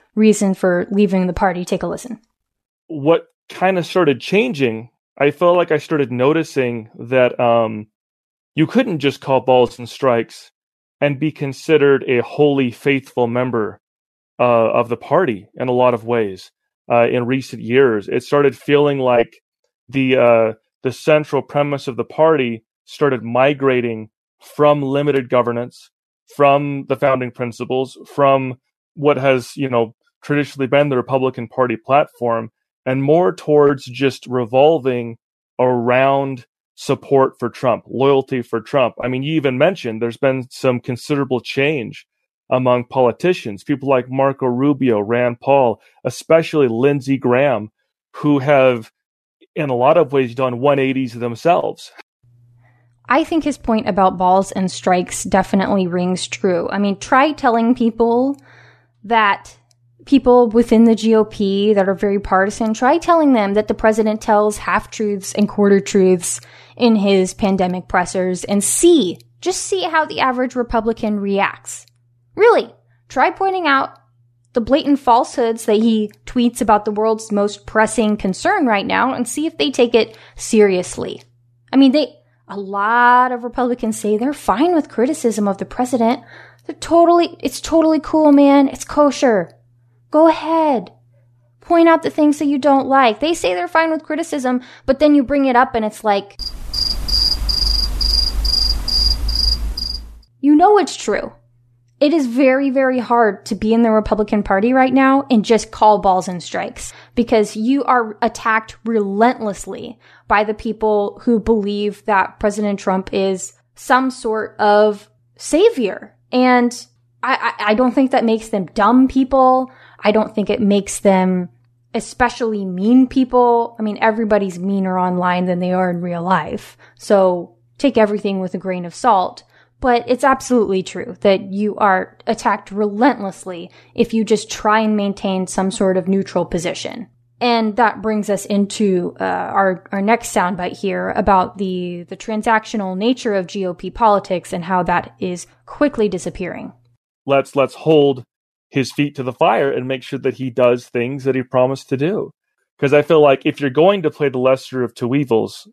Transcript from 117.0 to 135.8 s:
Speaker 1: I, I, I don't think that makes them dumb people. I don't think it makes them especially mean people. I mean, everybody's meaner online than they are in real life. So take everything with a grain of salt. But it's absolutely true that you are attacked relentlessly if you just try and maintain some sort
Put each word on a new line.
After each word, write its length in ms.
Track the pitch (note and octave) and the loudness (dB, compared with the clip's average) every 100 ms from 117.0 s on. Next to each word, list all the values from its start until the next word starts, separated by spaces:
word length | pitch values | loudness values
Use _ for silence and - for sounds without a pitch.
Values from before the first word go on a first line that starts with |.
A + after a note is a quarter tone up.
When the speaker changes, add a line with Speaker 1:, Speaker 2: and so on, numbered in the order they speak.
| _ _ | _ _
Speaker 1:
I, 320 | A#3+ C4+ E4+ - | -4 -2 -4 -2
I, 120 | G#3 | 0
I 40 | |
don't 180 | A3 B3+ | 2 2
think 180 | B3+ C4 | 2 0
that 140 | C4 | 2
makes 240 | A3+ A3 - | 0 -2 -4
them 180 | G#3 F3+ | -6 -6
dumb 400 | - G3+ B3+ C4 | 0 2 4 4
people. 640 | C4 C4 C4+ B3+ B3+ B3+ - - - | 2 0 2 4 2 -2 -10 -20 -4
I 100 | G#3 | 0
don't 240 | G#3+ G#3+ | 0 0
think 160 | - G3+ | -4 -4
it 100 | - | -2
makes 380 | G3+ G3+ G3 - | 0 0 -2 -2
them 520 | G3+ F#3+ F#3 F#3 F3 _ _ _ _ | 2 2 2 0 -4 _ _ _ _
especially 720 | A#3 - - B3 - A3+ G#3+ | -10 -8 -2 -2 -2 -6 -4
mean 420 | F#3+ F3+ G#3 B3+ B3+ | -6 -2 2 4 4
people. 720 | C4+ B3+ B3 A#3+ A#3 A#3 - | 0 0 2 2 2 -2 -6
I 40 | |
mean, 160 | G#3+ G3+ | -8 -2
everybody's 580 | A3+ A3 A3 G#3 G3 F3 | -2 0 0 0 0 -4
meaner 400 | F#3 G3 F#3+ F#3 | -4 -2 -2 -2
online 460 | F3+ F3+ F3+ F3+ | -2 0 0 0
than 160 | F3+ F3 | -2 -2
they 120 | F3+ | -2
are 160 | F3+ F#3 | -2 -2
in 120 | F3 | -4
real 240 | F3 E3+ | -6 -6
life. 520 | F3 F#3 D3+ G#3 - - - _ | -2 -2 -4 -10 -14 -20 -20 _
So 640 | - G3+ F#3+ F3+ E3+ _ _ - | 0 2 4 0 -6 _ _ -2
take 180 | C#4 A3+ | 0 2
everything 440 | G#3+ G#3 G3+ F#3+ | 2 0 -4 -4
with 140 | F#3 | -6
a 40 | F#3 | -6
grain 260 | F#3+ F3+ | -6 -8
of 80 | F3 - | -8 -4
salt. 480 | B3+ G3+ - - - _ _ _ | 2 2 0 -6 -20 _ _ _
But 240 | C4 A#3+ A#3+ | 0 0 0
it's 160 | B3 | 0
absolutely 640 | C#4 B3+ - B3 G#3 F#3+ | 0 0 0 0 0 -2
true 320 | F#3 F#3 - F3+ | -4 -10 -12 -2
that 300 | G3+ F#3+ G3 | 0 0 -2
you 220 | G3 G#3 | -6 -4
are 420 | - G#3 F#3 F#3 - - | 0 0 0 -2 -8 -6
attacked 420 | A3 A#3 G#3 - | -4 -2 -4 -6
relentlessly 960 | G3 G#3 G3+ C#4 A3+ G3 - - F3 F3 _ _ - | -4 -4 0 0 0 -6 -12 -14 -14 -16 _ _ -4
if 180 | A3+ | -2
you 100 | A3+ | -2
just 240 | G#3+ G#3+ - | 0 -2 -2
try 300 | - A3 G#3+ | -6 0 0
and 180 | A3 G#3+ | 0 -2
maintain 520 | G3+ G3 G3+ F#3+ F#3 | -2 -4 -4 -4 -4
some 240 | - F#3+ | -4 -4
sort 240 | - | -2